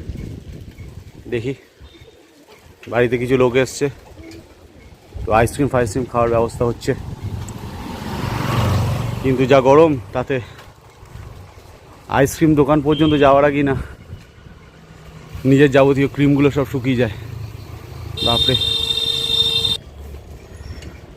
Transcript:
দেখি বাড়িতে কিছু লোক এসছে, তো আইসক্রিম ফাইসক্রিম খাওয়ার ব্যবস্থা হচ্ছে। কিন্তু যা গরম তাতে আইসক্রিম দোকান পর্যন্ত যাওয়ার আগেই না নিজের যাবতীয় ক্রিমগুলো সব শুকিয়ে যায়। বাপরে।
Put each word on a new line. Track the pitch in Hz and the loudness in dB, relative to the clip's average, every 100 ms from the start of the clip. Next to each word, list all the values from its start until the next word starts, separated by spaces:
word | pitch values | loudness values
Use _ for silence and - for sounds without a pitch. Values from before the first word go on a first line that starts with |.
| - - - - - - - - - - - - - | -14 -12 -12 -14 -16 -18 -18 -18 -18 -20 -20 -20 -8
দেখি | 117 117 135 - _ - - - - _ _ - - - - - | -6 -6 -10 -14 _ -20 -20 -20 -20 _ _ -20 -20 -20 -20 -6
বাড়িতে | 110 123 120 | 0 0 0
কিছু | 123 131 | 0 2
লোক | 127 123 | 2 2
এসছে, | 123 - 143 - - - - - - - - - - - - - | -2 -2 -6 -6 -20 -20 -20 -20 -20 -20 -20 -20 -20 -20 -16 -10
তো | - 110 | 0 2
আইসক্রিম | 123 - 139 | 2 0 0
ফাইসক্রিম | 127 120 135 120 | 0 -2 -2 -4
খাওয়ার | 120 117 | 0 2
ব্যবস্থা | 117 113 - 120 | 2 0 -2 -2
হচ্ছে। | 113 - 127 - - - - - - - - - - - - - - - - - 95 - - - - | -2 -4 -6 -6 -10 -10 -10 -12 -12 -14 -12 -12 -12 -10 -8 -6 -6 -4 0 2 2 0 -2 -4 -2
কিন্তু | 131 127 131 | 0 2 6
যা | 139 127 | 6 8
গরম | 143 165 139 - | 8 6 4 -4
তাতে | 127 123 131 107 - - - - - - - - - - - - - - - - - | -6 -4 -4 -6 -16 -20 -20 -20 -20 -20 -20 -18 -20 -20 -20 -20 -20 -20 -20 -4 0
আইসক্রিম | 135 - 160 151 | 0 2 2 4
দোকান | 135 151 139 | 4 2 2
পর্যন্ত | 147 156 147 | 2 2 4
যাওয়ার | 139 139 147 | 6 6 4
আগেই | 143 143 | 2 0
না | 131 - - - - - - - - - - - - - - - - 131 | -2 -6 -14 -20 -20 -20 -20 -20 -20 -20 -20 -20 -20 -20 -20 -18 -4 2
নিজের | 135 147 135 | 6 6 6
যাবতীয় | 139 135 139 | 6 4 0
ক্রিমগুলো | - 143 143 143 135 | 2 2 4 2 2
সব | 131 | -2
শুকিয়ে | 139 120 123 | -2 -2 0
যায়। | 117 - - - - - - - - - - - 117 | 0 -4 -12 -14 -14 -14 -16 -16 -16 -16 -14 -4 -2
বাপরে। | 117 - 127 - - - - - - - - - - - - - - - - - - - - - - - - - | 0 0 0 0 -2 -4 -2 -2 -2 -2 0 0 0 0 -4 -8 -16 -16 -16 -16 -20 -18 -18 -16 -16 -16 -18 -16